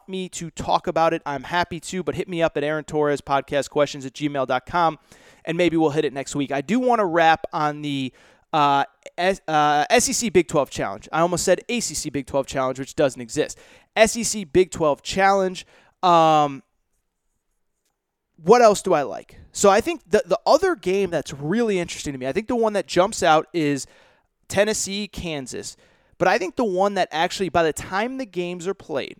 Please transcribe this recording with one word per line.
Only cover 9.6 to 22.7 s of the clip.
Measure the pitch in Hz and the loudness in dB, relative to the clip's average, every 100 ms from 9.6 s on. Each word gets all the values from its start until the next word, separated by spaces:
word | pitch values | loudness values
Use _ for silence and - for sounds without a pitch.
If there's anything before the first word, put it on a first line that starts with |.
| 151 147 - | 4 2 4
S | 240 240 | 2 2
E | |
C | - 226 | -2 2
Big | 185 - | 2 2
Twelve | 151 131 | 0 0
Challenge. | - 110 98 - | -4 -6 -8 -6
I | 156 | 0
almost | 175 175 | 0 0
said | 196 180 - | 0 0 0
A | 240 | -4
C | - | -4
C | 151 147 | -8 -6
Big | 135 127 | -8 -4
Twelve | 139 127 | -4 -2
Challenge, | 143 131 131 | -4 -4 -4
which | 135 - | -6 0
doesn't | 139 131 | 0 0
exist. | 117 147 - - - - _ 208 | -8 -4 -4 -6 -20 -20 _ 2
S | 220 233 | 2 2
E | |
C | 196 220 156 | -4 -6 0
Big | 175 185 | 2 2
Twelve | 170 156 139 | 0 -2 -2
Challenge. | - 190 190 196 185 180 - _ _ - | -4 0 2 2 0 -6 -16 _ _ -2
Um, | 180 170 160 151 147 135 _ _ _ _ _ _ _ _ _ _ _ _ _ _ _ _ _ _ | 2 4 6 4 2 -4 _ _ _ _ _ _ _ _ _ _ _ _ _ _ _ _ _ _
what | 165 240 | 4 8
else | 220 196 | 8 6
do | 190 | 2
I | 156 | 0
like? | 120 62 - - - | -2 -10 -16 -20 -14
So | - 202 | 2 4
I | 208 | 4
think | 320 330 - | 2 -6 0
the, | 202 175 | 0 2
the | - - | 0 4
other | 294 381 254 | 4 4 -2
game | 180 196 190 | -2 -2 0
that's | 160 - | -2 -6
really | 139 151 226 226 185 | -8 -4 -2 0 -2
interesting | 170 - 151 | -4 -8 -10
to | 135 | -6
me, | 131 | -4
I | |
think | 175 220 | -4 -2
the | 240 | 0
one | 220 | 0